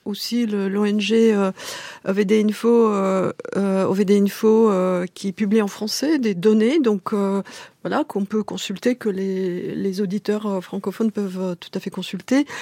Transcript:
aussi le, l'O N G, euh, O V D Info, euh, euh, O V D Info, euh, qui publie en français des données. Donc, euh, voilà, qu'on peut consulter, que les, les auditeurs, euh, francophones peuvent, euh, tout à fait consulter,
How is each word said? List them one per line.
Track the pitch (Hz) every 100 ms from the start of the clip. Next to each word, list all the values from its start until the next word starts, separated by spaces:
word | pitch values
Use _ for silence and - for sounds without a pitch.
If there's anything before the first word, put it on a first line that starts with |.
| -
aussi | 202 - 240 233
le, | 208 196
l'O | 196 208
N | 208
G, | 202 226 226
euh, | 208 196 190 - - - - -
O |
V | 196
D | 202 214 214
Info, | 208 226 233 226
euh, | 202 190 190 185 - - -
euh, | 196 190 190
O |
V | 190 196
D | 202
Info, | 202 - 220 220 226
euh, | 190 185 180 180
qui | - 196
publie | 180 208 220
en | 202
français | - 214 - 277 320
des | 226
données. | 180 214 220 220 320
Donc, | 247 208 -
euh, | 208 196 196 190 - - _
voilà, | 175 190
qu'on | 202 202 196
peut | 214
consulter, | 202 185 - 196 247 247
que | 220
les, | 190 190 190 185 175 - -
les | 196 185
auditeurs, | 202 202 - 214 214
euh, | 196
francophones | 175 196 196 190 226
peuvent, | 208 202 185
euh, | 185 175
tout | -
à | 190
fait | 185
consulter, | - 185 185 - 262 285 -